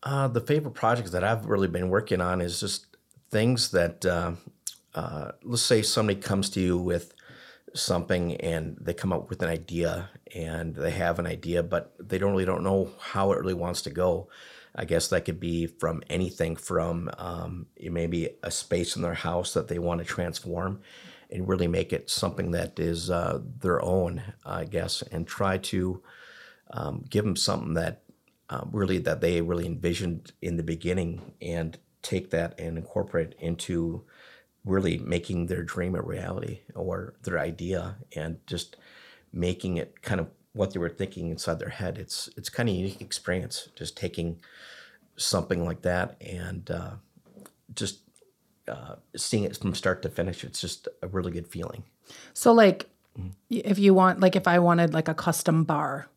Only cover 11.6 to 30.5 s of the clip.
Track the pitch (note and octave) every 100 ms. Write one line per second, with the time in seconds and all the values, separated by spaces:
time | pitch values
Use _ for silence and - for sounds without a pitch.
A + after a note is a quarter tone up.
11.6 | E2 F2 - _ F#2+ F#2+ G2 G2 F#2 F2
12.6 | F#2 G2 F#2+ - - G2 G2 F#2+ F#2 F2+
13.6 | F2 F2 - D2+ F2+ E2+ - - - -
14.6 | - - D#2+ E2 - F2+ E2 E2 F2 E2+
15.6 | E2 - E2+ D#2+ - E2+ F2+ - E2 E2
16.6 | - F2 E2+ E2+ E2+ - F2+ E2+ F2 F2
17.6 | E2 - - E2+ E2 E2+ D#2+ - F2 -
18.6 | - F2 F2 - F2 E2+ E2 F2 F2 -
19.6 | - E2+ F2 E2+ E2 - F2 E2+ F2 E2+
20.6 | F#2 G#2 - - - - - - F#2 F#2
21.6 | F2 F2 F2 - - - F#2 - F2 E2+
22.6 | E2+ - E2 E2+ F#2 F2 F2 D#2+ - -
23.6 | F#2 F2 - F#2 F2 F2 - - - F2+
24.6 | D#2+ E2+ F2+ - - E2 E2+ - G2 F#2+
25.6 | F#2+ F#2+ F#2 F2+ - - - - - -
26.6 | _ - D2 - - G#2 G#2+ E2+ - F2+
27.6 | - E2 E2 - _ - _ _ _ -
28.6 | - A2 F#2+ F#2 E2 D#2 E2+ F2 E2+ F2
29.6 | F2 E2 E2+ F2 F#2 E2 - - F2